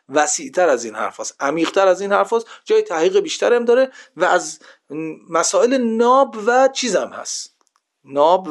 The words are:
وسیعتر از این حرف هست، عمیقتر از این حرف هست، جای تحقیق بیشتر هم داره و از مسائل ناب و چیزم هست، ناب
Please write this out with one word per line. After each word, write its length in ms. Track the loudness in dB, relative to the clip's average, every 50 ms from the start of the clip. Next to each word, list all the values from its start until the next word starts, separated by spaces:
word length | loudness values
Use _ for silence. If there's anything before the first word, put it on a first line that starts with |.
| _ _
وسیعتر 600 | -2 0 0 0 -2 -6 -8 -6 -2 0 2 2
از 160 | 2 0 -2
این 100 | -8 -8
حرف 260 | -8 -8 -8 -8 -10
هست، 160 | -14 -14 -10 _
عمیقتر 480 | -4 -4 -2 -2 -4 -2 0 2 2 2
از 120 | 2 0
این 120 | 0 -2 0
حرف 200 | 0 0 0 -2
هست، 140 | -4 -4 -6 -14 -20 _
جای 180 | 0 0 0 0
تحقیق 360 | 0 -2 0 0 2 2 0
بیشتر 340 | -2 -2 -4 -4 0 0 2
هم 120 | 2 2
داره 280 | 2 2 2 2 0 -2 -12 -20 _ _
و 80 | -4 0
از 340 | 0 0 0 -2 -4 -12 -16 -20 -20 -20 _ _ _ -10 -10 -8 -10 -10 -14 -14 -4
مسائل 460 | -2 -2 -2 0 2 2 2 2 2
ناب 600 | 0 0 0 0 2 2 4 6 4 4 2 0 -4 -2
و 220 | 2 4 4 4 4 2
چیزم 360 | 0 -4 -2 -2 -2 -2 -4
هست، 480 | -8 -12 -12 -10 -10 -12 -12 -14 _ _ _ _ _ _ _ _ _ _ _
ناب 440 | -8 0 2 4 4 4 2 0 0